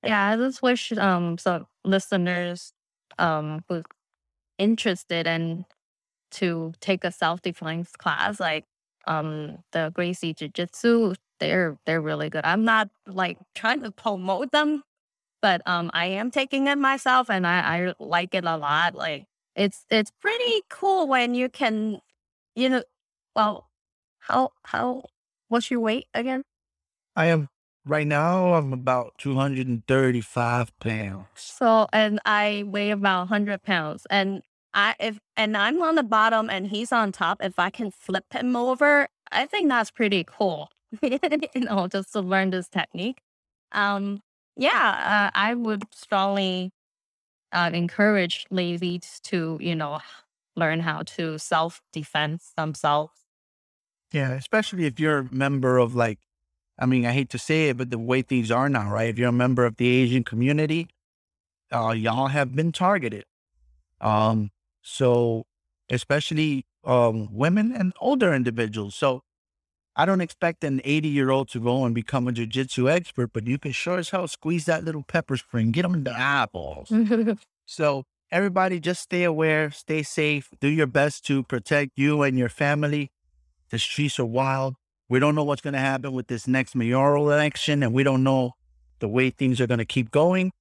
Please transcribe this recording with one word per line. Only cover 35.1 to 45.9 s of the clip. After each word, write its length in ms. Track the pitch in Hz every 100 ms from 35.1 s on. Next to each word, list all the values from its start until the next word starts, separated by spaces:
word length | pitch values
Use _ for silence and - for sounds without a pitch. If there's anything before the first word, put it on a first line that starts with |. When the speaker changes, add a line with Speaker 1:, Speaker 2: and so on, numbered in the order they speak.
| 214 _ -
Speaker 1:
and 200 | 214 214
I'm 260 | 208 311
on 140 | 330 320
the 60 |
bottom 440 | 240 214 220 226 220
and 200 | 190 190
he's 240 | 208 233
on 200 | 240 208
top, 300 | - 170 180
if 160 | 190 185
I 100 | 180
can 220 | - 214
flip 420 | - - 190 -
him 240 | - 247 247
over, 520 | 247 254 294 285 277 _ -
I 140 | -
think 240 | 277 415 320
that's 220 | 247 214
pretty 340 | - 220 196
cool, 460 | 170 - 202 156 147 _ _
<laughs> 160 | 220
you 160 | 285 269 339 294 302 262
know, 320 | 240 202 180
just 240 | 196 190
to 60 | 214
learn 280 | 180 190 190
this 180 | 185 185
technique. 500 | 190 - 170 202 262 _ _ _ _ _
Um, 480 | - 202 202 202 202 _ _ _ -
yeah, 760 | 269 440 233 - - 208 202
uh, 40 | -
I 160 | 208
would 280 | 240 226 214 196